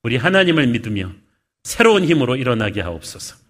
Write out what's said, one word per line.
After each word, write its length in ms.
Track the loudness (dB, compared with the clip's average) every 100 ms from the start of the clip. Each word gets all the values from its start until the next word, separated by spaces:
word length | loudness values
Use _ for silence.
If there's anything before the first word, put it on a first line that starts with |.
우리 140 | -2 -2
하나님을 500 | 2 2 4 4 2
믿으며 440 | 0 -4 -6 -6 -12 _ _ _ _
새로운 400 | -14 2 4 4 2
힘으로 300 | 2 2 -2
일어나게 460 | 0 0 -2 -4
하옵소서. 540 | -6 -10 -12 -16 -16 -18